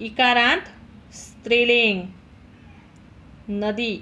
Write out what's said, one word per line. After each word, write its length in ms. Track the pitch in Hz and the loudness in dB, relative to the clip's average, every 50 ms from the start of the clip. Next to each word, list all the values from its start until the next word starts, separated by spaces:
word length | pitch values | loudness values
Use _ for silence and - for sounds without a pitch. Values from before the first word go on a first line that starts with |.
ઈકારાંત 640 | 214 220 220 - 254 247 240 240 240 247 311 381 - - - - - - - - - - - | -14 -6 -2 0 2 4 4 4 4 2 2 0 -4 -10 -18 -20 -20 -20 -20 -20 -20 -20 -20
સ્ત્રીલિંગ. 960 | - - - - - - 220 233 240 240 240 240 240 233 214 202 185 180 190 190 - - - - - - - - - - - - - - - - - - - - - - - - - - - | -20 -20 -20 -18 -10 -2 0 2 2 4 4 4 4 2 2 0 -2 -6 -10 -14 -18 -20 -20 -20 -20 -20 -20 -20 -20 -20 -20 -20 -20 -20 -20 -20 -20 -20 -20 -20 -20 -20 -20 -20 -18 -12 -8
નદી 460 | 202 202 208 214 208 220 240 226 196 - | -6 -4 -4 -4 -2 -2 -4 -4 -4 -6